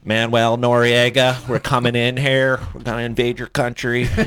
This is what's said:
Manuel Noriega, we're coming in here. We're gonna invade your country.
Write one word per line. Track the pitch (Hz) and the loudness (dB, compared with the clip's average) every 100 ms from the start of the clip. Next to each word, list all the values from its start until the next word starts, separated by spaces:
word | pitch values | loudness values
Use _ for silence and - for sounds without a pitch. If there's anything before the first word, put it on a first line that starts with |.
Manuel | - 110 117 117 113 117 | -2 -2 0 2 2 2
Noriega, | 123 120 120 120 123 123 127 127 - | 2 4 4 4 2 2 2 0 -4
we're | 117 | -4
coming | - 131 123 | 0 0 0
in | 120 117 127 | 0 0 0
here. | 139 135 131 127 - | 0 2 2 0 -6
We're | - | -10
gonna | 123 117 | -8 -6
invade | 120 117 120 120 | -6 -2 -2 -2
your | 123 | -8
country. | - 123 120 127 120 123 - | -4 -4 -2 -4 -2 0 -2